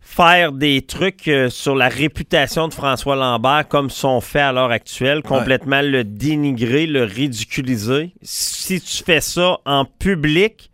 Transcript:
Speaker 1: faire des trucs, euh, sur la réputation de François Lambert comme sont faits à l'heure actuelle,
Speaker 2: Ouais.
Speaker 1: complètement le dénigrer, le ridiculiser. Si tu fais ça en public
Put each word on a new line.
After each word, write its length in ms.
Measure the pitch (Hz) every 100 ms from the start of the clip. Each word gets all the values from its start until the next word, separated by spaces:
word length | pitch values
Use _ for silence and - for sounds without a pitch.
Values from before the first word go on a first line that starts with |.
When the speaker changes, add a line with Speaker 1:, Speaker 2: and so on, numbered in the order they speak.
Speaker 1:
faire 500 | - - 170 175 165
des 300 | 135 147 135
trucs, 460 | - - 185 190 -
euh, 220 | 139 127
sur 260 | - - 135
la 140 | 127
réputation 760 | 120 151 - 165 165 131 - 160
de 60 |
François 420 | - 139 127 139 135
Lambert 520 | 131 120 127 147 147
comme 220 | 147 139
sont 320 | - 139 123
faits 200 | - 147
à 100 | 139
l'heure 200 | 127 127
actuelle, 460 | 113 - - 127 151
Speaker 2:
Ouais. 60 |
Speaker 1:
complètement 580 | - 135 120 127 127 139
le 220 | 143 135
dénigrer, 840 | 107 104 139 151 143 123 117 139 160
le 160 | 139
ridiculiser. 1080 | 113 110 143 110 110 - 127 120 104 139 170 _
Si 600 | - - - - - 185
tu 220 | - -
fais 180 | - 156
ça 360 | - 170 180 180 -
en 200 | 139 135
public 840 | _ 190 185 147 156 220 _ -